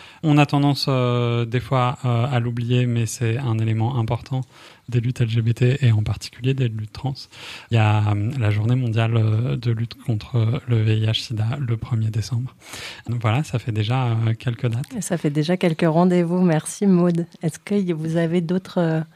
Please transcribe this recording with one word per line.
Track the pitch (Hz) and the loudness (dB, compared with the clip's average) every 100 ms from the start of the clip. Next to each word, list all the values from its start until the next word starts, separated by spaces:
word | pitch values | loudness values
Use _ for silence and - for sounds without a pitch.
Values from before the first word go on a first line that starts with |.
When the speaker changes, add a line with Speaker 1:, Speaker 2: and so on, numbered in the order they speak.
| - - | -20 -4
Speaker 1:
On | 160 147 | 2 4
a | 143 | 4
tendance, | 143 143 135 - | 4 2 0 0
euh, | 131 123 120 120 117 | 0 2 0 0 0
des | 117 123 | -2 -4
fois, | 113 131 123 - | 0 0 0 -2
euh, | 123 117 127 | 0 0 2
à | 123 | 0
l'oublier, | 120 117 120 123 123 | -2 -4 0 2 2
mais | 117 113 | 0 -2
c'est | - 113 113 | -2 -2 -2
un | 123 110 | -2 0
élément | 110 110 113 123 | 0 0 0 0
important | 110 117 - 131 127 - - - - | -2 -4 -4 -6 -6 -14 -20 -20 -4
des | 120 | -2
luttes | 120 123 | -2 -2
L | 113 | 0
G | 113 | 2
B | 113 | 0
T | 113 123 143 123 | 2 2 4 4
et | |
en | 107 | 4
particulier | 104 101 - - 127 | 0 -4 -8 -4 -2
des | 135 120 | 0 -2
luttes | 110 107 | -4 -10
trans. | - 131 135 - - - - - | -6 -6 -6 -12 -18 -18 -18 0
Il | |
y | 117 | 4
a, | 107 107 107 | 4 4 2
euh, | 101 107 135 | 0 -2 0
la | 104 | 0
journée | 104 110 | 0 0
mondiale, | 127 120 110 113 117 | 0 0 0 2 2
euh, | 110 107 127 131 | 2 0 0 -2
de | 120 | -2
lutte | 113 117 - | -2 -4 -6
contre | - 107 - 120 110 117 - | -4 -4 -2 0 0 -2 0
le | 113 | 2
V | 110 107 | 2 2
I | 110 | 0
H | 110 | -2
sida | - 107 110 143 | -4 -4 -4 -2
le | 120 113 | -4 -4
premier | - 113 110 | -2 -2 0
décembre. | 110 - 117 127 - - - - - - | -2 -4 -4 -6 -12 -18 -14 -14 -12 -6
Donc | 120 | -2
voilà, | 110 120 | 0 0
ça | 156 120 | 0 -4
fait | - | -2
déjà, | 107 104 127 123 | -2 0 0 0
euh, | 113 113 110 | 0 0 -2
quelques | 123 117 123 | -4 -2 -2
dates. | 113 143 240 | -2 -6 -8
Speaker 2:
Ça | - 170 | -4 -2
fait | 156 | 0
déjà | 147 151 185 | 0 0 0
quelques | 180 160 170 | 0 2 2
rendez-vous. | 160 180 180 170 180 | 4 4 4 2 2
Merci | 180 156 - - 202 | 4 2 -2 0 4
Maud. | 175 175 170 170 - | 4 4 0 -4 -6
Est-ce | 165 - | -6 -6
que | - 208 180 | -4 -2 0
vous | 156 160 165 | -4 -2 0
avez | 165 175 | 0 0
d'autres, | 165 185 - 180 | 0 -2 -2 0
euh, | 165 160 160 | 2 0 -2